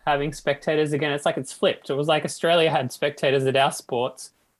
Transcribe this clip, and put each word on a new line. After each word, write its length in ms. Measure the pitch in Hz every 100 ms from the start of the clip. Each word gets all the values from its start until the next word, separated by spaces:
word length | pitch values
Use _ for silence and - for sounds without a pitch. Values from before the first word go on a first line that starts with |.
| -
having 260 | 143 143
spectators 600 | 147 - 139 - 156 151
again. 200 | 147 151
It's 140 | 143 170
like 100 | 160
it's 160 | 131
flipped. 380 | - 190 - -
It 40 |
was 140 | 135 147
like 160 | 156
Australia 460 | - - 170 170 160
had 220 | 151 131
spectators 520 | - 143 139 147 135 135
at 100 | 131
our 160 | 139
sports. 580 | 165 - 123 127 - - _ _ _